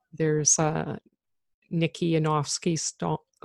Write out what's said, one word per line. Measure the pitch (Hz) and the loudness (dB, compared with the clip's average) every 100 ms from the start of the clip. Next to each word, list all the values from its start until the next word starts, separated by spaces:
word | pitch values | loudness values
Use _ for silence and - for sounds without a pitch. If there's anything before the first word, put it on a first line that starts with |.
| _ | _
There's | 160 160 151 147 - | -4 0 2 4 4
a | 151 160 - - _ _ _ _ _ _ - | 2 0 -4 -8 _ _ _ _ _ _ -6
Nikki | 165 160 - 170 | -2 -2 0 0
Yanofsky | 160 156 151 143 - 180 160 | 2 2 0 -2 -4 -2 -2
sto-, | - - 170 156 _ - | -4 -6 -4 -4 _ -16